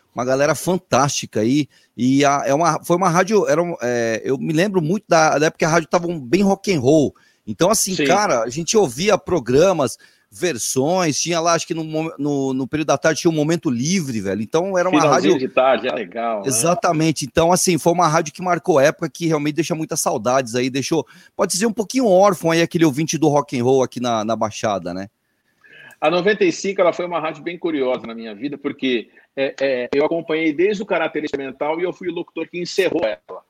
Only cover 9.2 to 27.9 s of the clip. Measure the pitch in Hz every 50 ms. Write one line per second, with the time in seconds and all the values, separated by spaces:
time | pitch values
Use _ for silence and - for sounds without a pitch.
9.2 | - - 180 160 113 107 123 143 175 196 180 156 135 117 - - _ _ _ _
10.2 | _ _ - 98 131 135 131 110 - - - 131 131 156 180 185 180 156 131 -
11.2 | - 165 175 165 160 170 170 160 - - 170 165 160 160 156 156 160 160 - -
12.2 | 139 147 143 139 135 135 131 131 135 117 - 151 156 147 143 139 - 160 156 -
13.2 | - 175 160 151 147 151 170 175 - 160 120 117 131 156 190 196 156 135 113 110
14.2 | 92 98 95 104 113 - - 160 185 196 190 180 175 180 160 151 156 147 151 180
15.2 | 190 196 175 135 131 127 - 131 127 135 127 110 117 127 - 123 104 87 101 113
16.2 | 117 117 113 104 98 135 127 - 147 165 175 170 - 180 165 151 160 160 147 -
17.2 | 147 123 - 170 165 170 185 175 - 190 170 143 - 170 175 180 175 156 151 170
18.2 | 170 156 - - 185 180 175 165 - 185 160 135 131 156 147 - 170 156 - -
19.2 | 170 160 160 147 147 151 147 165 160 - 170 151 160 - 170 - - - 160 127
20.2 | 104 123 127 139 135 110 113 127 127 135 123 139 127 - 165 160 - - - -
21.2 | - _ _ - 202 175 - 175 214 233 202 - 202 - - 262 262 214 180 185
22.2 | 202 208 180 - - 165 165 165 165 160 - 175 165 160 123 143 160 - - 143
23.2 | 156 151 143 147 - - 147 123 120 127 135 131 123 120 - 120 123 120 117 110
24.2 | 104 110 113 110 113 107 - - - 110 101 95 85 87 87 92 98 104 _ _
25.2 | _ _ _ _ _ _ _ _ _ _ - - - - - - 151 156 170 180
26.2 | 175 208 214 202 208 170 156 - - 190 190 196 185 170 - - 175 175 175 160
27.2 | 151 160 156 147 139 170 175 175 - 170 160 143 127 127